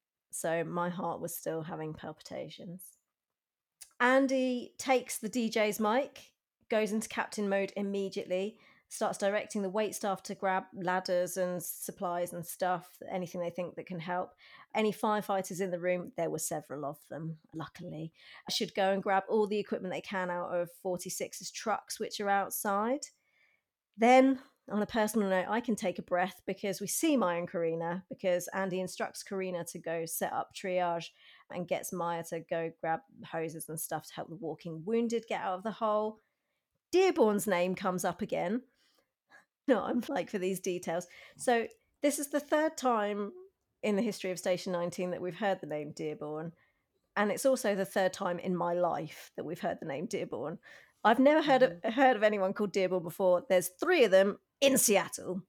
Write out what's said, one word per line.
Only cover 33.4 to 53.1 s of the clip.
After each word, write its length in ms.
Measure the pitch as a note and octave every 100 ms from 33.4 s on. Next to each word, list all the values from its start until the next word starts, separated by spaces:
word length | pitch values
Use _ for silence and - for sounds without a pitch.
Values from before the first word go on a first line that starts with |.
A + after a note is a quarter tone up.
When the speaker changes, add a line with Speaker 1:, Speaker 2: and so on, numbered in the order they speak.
| D#3+ D3+ -
Speaker 1:
and 100 | D#3+
stuff 280 | - D#3 -
to 60 |
help 140 | - -
the 60 |
walking 480 | D#3 D#3+ D#3 E3+ D#3+
wounded 400 | E3 A3+ A#3 A3+ A3
get 140 | G3
out 160 | G3 F#3
of 40 |
the 80 | G#3+
hole. 480 | F#3+ A3 G#3+ G#3+ A3 _ _ _ _ _ _ _
Dearborn's 560 | F4 F#4+ E4 A3 G3+ G#3+
name 280 | F3 F3+
comes 300 | F#3 G3 F3+
up 180 | F#3 E3
again. 400 | G#3 E3 F3 B3 -
<laughs> 40 | _ _ _ _ _ _ - _ _ -
No, 160 | A3
I'm 200 | - B3 -
like 180 | C#4 -
for 80 | G3+
these 240 | F#3 F#3
details. 460 | G3 F3 F3+ E3+ F3+ - - -
So 300 | - A#3 A3 - _ _
this 160 | D4 C#4
is 100 | C4+
the 100 | D4
third 380 | C#4+ D4+ D#4 D#4
time 560 | C4 A3+ G#3 G#3 G3+ - F#4+ _ _ _
in 140 | G#3+ G3
the 60 |
history 280 | G3 - F#3+
of 80 | F3
Station 340 | - F3+ G3
nineteen 400 | F3 F3 E3+ F3+
that 100 | E3+
we've 160 | F3+ E3+
heard 240 | G#3 F#3
the 40 | D3
name 260 | D3+ D3 D3+
Dearborn. 560 | D#3 D3+ D3+ D3+ E3 - _ _ _ _ _ -
And 140 | G#3
it's 160 | - C4+
also 280 | B3+ A3
the 120 | G3 F#3+
third 260 | G#3 F#3
time 260 | - G3 F3
in 160 | -
my 200 | F3 F3
life 560 | F3 F3 D#3+ D#3+ - - -
that 80 |
we've 160 | D3 E3
heard 180 | F#3 -
the 60 | -
name 180 | C#3
Dearborn. 540 | D#3 E3 C#3+ A2 D3 - - - - _
I've 160 | G#3 A#3
never 220 | C4+ D#4
heard 220 | D4 C4
of, 80 | B3+
Speaker 2:
Mm-hmm. 200 | E3+ A3+
Speaker 1:
heard 220 | A#3 C4
of 80 | A3+
anyone 300 | G#3+ G#3 F#3+
called 200 | G3+ G#3
Dearborn 300 | G3+ F#3 F#3
before. 420 | E3